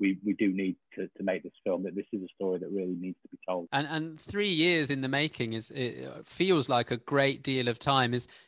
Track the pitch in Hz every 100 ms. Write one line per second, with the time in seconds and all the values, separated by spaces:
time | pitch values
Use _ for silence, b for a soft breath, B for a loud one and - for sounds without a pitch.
0 | 98 92 104 95 101 95 92 87 _ -
1 | 92 - 95 92 - - 101 90 95 95
2 | - 104 90 - 95 90 92 98 92 87
3 | 90 - - - - 90 85 139 147 156
4 | 160 156 - 202 208 160 175 170 139 135
5 | 131 139 156 - 117 113 - 139 120 131
6 | 131 - - - 190 160 127 123 - 120
7 | - 139 139 - 139 131 120 110 143 135
8 | 120 123 - b